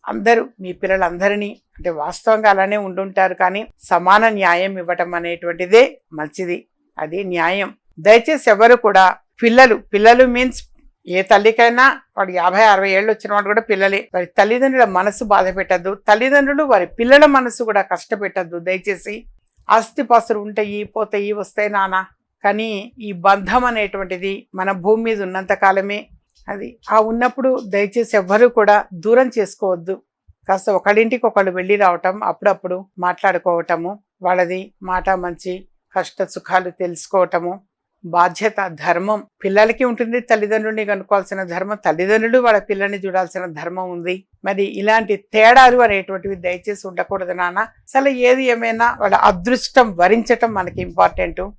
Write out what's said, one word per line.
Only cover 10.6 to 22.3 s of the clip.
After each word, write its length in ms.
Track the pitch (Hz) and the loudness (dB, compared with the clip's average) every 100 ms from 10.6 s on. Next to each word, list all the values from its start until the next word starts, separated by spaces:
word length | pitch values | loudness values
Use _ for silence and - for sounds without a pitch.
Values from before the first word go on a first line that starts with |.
| - _ _ _ - | -18 _ _ _ -6
ఏ 160 | 180 | -4
తల్లికైనా 800 | 190 202 208 226 233 240 269 277 _ - | 2 4 4 4 2 4 2 2 _ -6
వాడు 120 | 190 | -4
యాభై 340 | 180 175 185 | 0 0 4
అరవై 260 | 220 190 196 | 4 4 2
ఏళ్ళు 220 | 190 214 | 0 0
వచ్చిన 200 | 214 208 | -4 -2
వాడు 120 | 208 | -4
కూడా 160 | 196 208 | 0 -2
పిల్లలే. 480 | 220 196 196 196 - | 0 0 0 -2 -4
వారి 120 | 185 175 | -6 -4
తల్లిదండ్రుల 580 | - 214 247 269 262 | 0 2 2 0 2
మనసు 400 | 226 180 202 202 | 2 2 -2 -4
బాధ 320 | 220 196 190 185 | 0 2 2 -4
పెట్టద్దు, 380 | 185 180 180 196 - | -2 -2 -2 -6 0
తల్లిదండ్రులు 560 | 214 254 285 277 285 | 2 4 2 2 -2
వారి 220 | 294 220 208 | 2 2 0
పిల్లల 400 | - 233 277 294 | -4 4 6 6
మనసు 380 | 269 247 - | 4 0 -6
కూడా 180 | 226 202 | -2 -2
కష్టపెట్టద్దు 760 | 190 175 - 214 196 185 170 170 | -2 -6 -6 -6 -6 -6 -8 -8
దయచేసి. 680 | 170 190 190 185 - 214 - _ _ _ - | -6 -6 -6 -8 -10 -14 -16 _ _ _ -2
ఆస్తిపాస్తులు 680 | 220 220 - 240 233 226 208 | 0 0 -6 2 2 2 -12
ఉంటాయి, 460 | 208 208 214 208 | -10 -6 -6 -6
పోతాయి, 480 | 208 220 214 208 202 | -8 -8 -6 -4 -6
వస్తాయి 360 | 208 190 - 208 | -8 -8 -6 -4
నాన్న, 360 | 208 190 190 190 _ _ | -2 -2 -2 -6 _ _